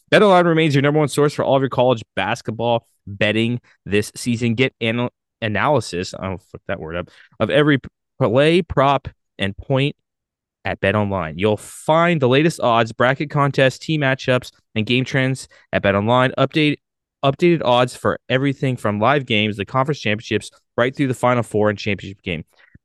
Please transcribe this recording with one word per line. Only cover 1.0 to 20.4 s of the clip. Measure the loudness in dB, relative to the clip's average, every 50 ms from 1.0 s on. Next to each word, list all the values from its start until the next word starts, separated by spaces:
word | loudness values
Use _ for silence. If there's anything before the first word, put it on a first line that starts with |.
| 0 0
source | 2 0 0 0 0
for | -2 0
all | 2 2
of | 2 2
your | 0
college | 0 2 2 2 2 0 -4 _ -6
basketball | -6 -4 -4 -4 -6 -6 -10 -8 -4 -2 0 -2 -2 _ _ _ _ -16
betting | -12 -4 -2 0 0 2 0 0 0 -2 -6 _ _ _ _ -8
this | -2 0 0 0 -2 -8
season. | -8 -4 -4 -4 -2 0 -2 0
Get | 0 -2 -2 _ -4
anal-, | -4 -2 -2 -2 -4 -6 _ _ _ _ _ -8
analysis, | -6 -4 -2 0 0 0 0 0 -2 -4 -6 -8 -8 -8 -8 -8
I | -8
don't | -8 -8 -10 _
fuck | _ -20 -18 _
that | -10 -10 -8
word | -8 -10 -8
up, | -8 -8 -10 _ -20 -20 _ _ -4
of | -2 0
every | 2 2 4 4 2 0
p-, | -2 -6 _ _ _ _ _ -2
play, | -2 0 2 2 2 4 2 2 0
prop, | -2 0 2 2 2 2 0 -4 -8 -18 _ _ _ _ -6
and | -6 -6 -6
point | -8 -4 -2 0 0 0 -2 -4 _ _ _ _ _ _ _ _ _ _ _ _ _ -8
at | -8 -6 -2
BetOnline. | 0 0 2 2 0 0 -2 -4 -4 -6 -6
You'll | -2 0 0 0
find | -2 -6 -14 -20 -10 -2 0 2 2 4 2 2 2
the | 2 2
latest | 4 4 2 2 0 0
odds, | 0 2 2 2 2 0
bracket | 0 0 0 0 0 0 -4 -4
contests, | -2 0 0 0 2 2 2 2 0 -2
team | -6 -4 -2 0
matchups, | 0 -2 -2 -2 -2 -2 -2 -2 -2 -6 _ _ _ _ -4
and | -4 0
game | 0 0 0 0
trends | 0 -2 -2 0 0 -2 -6 -8 -18 _ -20 _ -4 -4
at | 0 2
BetOnline. | 2 2 2 2 2 2 4 2 2 2 0
Update, | -2 0 0 0 0 0 0 -4 _ _ _ _ _ _ _ -2 -2
updated | -2 0 2 2 2 2 2 2
odds | 2 2 2 2 0 -2
for | -4 -2 -2 -2 -2 _ -2
everything | -2 0 0 0 -2 -2 -2 -4 -4
from | -2 -2 -2 -2 0
live | 2 2 2 0 0
games, | 0 0 0 0 0 -2
the | -4 -6
conference | -4 -2 -2 -2 -2 -4 -4
championships, | -2 -4 -4 -4 -4 -4 -4 -4